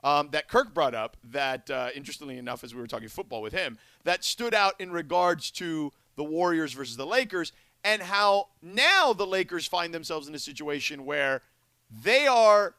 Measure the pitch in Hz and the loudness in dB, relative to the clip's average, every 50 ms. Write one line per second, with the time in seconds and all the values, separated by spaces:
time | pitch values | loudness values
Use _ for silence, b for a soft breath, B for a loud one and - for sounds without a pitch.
0 | - 139 147 147 147 147 135 151 151 _ - 240 277 220 - 170 156 135 120 113 | 2 2 2 2 2 0 -4 -4 -4 _ 2 0 0 2 0 0 0 0 0 -2
1 | 110 113 - - _ 120 117 143 139 135 131 131 - - 139 131 127 123 131 139 | -6 -6 -8 -14 _ -10 -4 -2 -2 -2 -2 -4 -6 -6 -6 -4 -4 -6 -8 -10
2 | 143 123 131 - 147 139 131 127 123 123 123 120 - 123 117 123 120 117 - 117 | -12 -14 -14 -14 -12 -12 -12 -10 -8 -10 -10 -10 -12 -14 -12 -12 -12 -10 -10 -10
3 | 110 110 - - - _ 123 113 107 110 - 185 185 139 117 107 b b b b | -12 -12 -12 -12 -10 _ -8 -8 -8 -6 -4 -4 -4 -4 -6 -12 b b b b
4 | b 165 175 185 - - - - 240 233 226 214 202 196 190 _ 196 185 175 170 | b -2 -2 0 -2 -4 -4 -2 -2 0 2 4 4 4 2 _ -10 -6 -6 -6
5 | 165 135 165 180 180 175 175 156 - - - - 185 170 160 156 151 143 _ _ | -4 0 2 4 4 4 2 0 -4 -10 -8 -8 -6 -4 -4 -4 -4 -6 _ _
6 | _ _ _ - 151 151 156 165 180 175 170 160 160 147 123 131 139 123 113 120 | _ _ _ -8 -6 -4 0 2 2 2 2 2 0 -2 -6 -8 -10 -10 -8 -10
7 | 135 156 208 254 262 208 - 180 165 - b b b b b b _ 202 214 214 | -6 0 0 0 0 0 -4 -6 -6 -6 b b b b b b _ 0 0 0
8 | 185 175 196 202 208 202 196 202 196 _ _ _ - 170 190 226 262 330 392 381 | 0 -2 0 4 4 4 4 4 2 _ _ _ -20 -8 0 2 4 6 6 6
9 | 349 277 226 180 202 185 190 190 185 - 175 170 160 - - 180 170 170 170 165 | 6 4 2 2 -2 -2 0 -2 -2 -2 -4 -8 -6 -4 -2 -2 -2 -4 -6 -10
10 | 156 - 170 156 143 143 151 147 - 143 143 - 151 147 147 143 131 - 151 143 | -8 -6 -8 -8 -8 -10 -12 -12 -12 -12 -10 -10 -6 -6 -6 -4 -4 -6 -6 -6
11 | 135 135 147 147 139 135 135 127 _ _ _ _ _ _ _ _ _ _ 113 110 | -8 -4 -2 0 0 0 0 -2 _ _ _ _ _ _ _ _ _ _ -20 -6
12 | 120 196 233 269 294 277 254 233 226 214 208 208 202 180 - | 0 4 4 6 6 6 6 8 8 8 8 6 6 2 -4